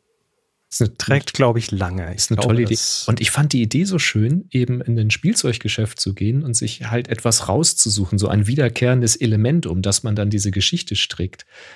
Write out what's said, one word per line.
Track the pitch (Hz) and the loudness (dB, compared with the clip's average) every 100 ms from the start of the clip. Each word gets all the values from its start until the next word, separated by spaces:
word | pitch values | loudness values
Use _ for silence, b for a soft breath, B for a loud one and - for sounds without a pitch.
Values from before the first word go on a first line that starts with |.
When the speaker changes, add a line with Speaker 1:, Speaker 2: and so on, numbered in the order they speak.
| _ _ _ _ _ _ _ | _ _ _ _ _ _ _
Speaker 1:
Das | - | -2
ist | 110 | 0
eine | - | 0
Speaker 2:
trägt, | - 139 - | 0 0 0
glaub | - 123 117 | 2 2 2
ich, | - | -2
lange. | 98 90 92 85 | -4 -2 -4 -6
Ich | 98 | -4
Speaker 1:
ist | - | -2
eine | 104 | 0
Speaker 2:
glaube, | 117 | 2
Speaker 1:
tolle | 117 | 2
Idee. | 110 | 2
Speaker 2:
das | 110 - - - | 0 -2 -4 -2
Speaker 1:
Und | 113 | -2
ich | 110 | 0
fand | - 147 | 0 2
die | 127 | 2
Idee | 110 143 | 0 0
so | 190 175 | 0 0
schön, | - 107 113 175 - | 0 0 2 0 0
eben | 127 123 123 | -2 0 -2
in | 120 117 | -2 0
ein | 107 | 0
Spielzeuggeschäft | - 170 233 135 110 104 - 107 - | 0 0 0 0 -2 -4 -2 -4 -4
zu | 107 | -6
gehen | 98 104 135 | -2 0 0
und | 147 | -2
sich | 117 117 - 117 | -2 -4 -6 -4
halt | 117 120 | -4 -2
etwas | 113 117 - - | -2 0 0 2
rauszusuchen, | 113 170 - 110 101 92 101 | 2 2 2 0 0 0 0
so | 98 | 2
ein | 101 101 | 2 2
wiederkehrendes | 139 120 117 123 127 117 - | 2 0 2 2 2 2 0
Element, | 120 107 120 170 87 | 2 2 4 2 0
um | 90 | -2
das | 98 - | 0 -2
man | 113 | -2
dann | 104 104 | 0 0
diese | 104 101 | 0 0
Geschichte | 98 - 170 - | 0 0 -2 -4
strickt. | 104 - - 95 - B B B | -4 -4 -4 -6 -8 B B B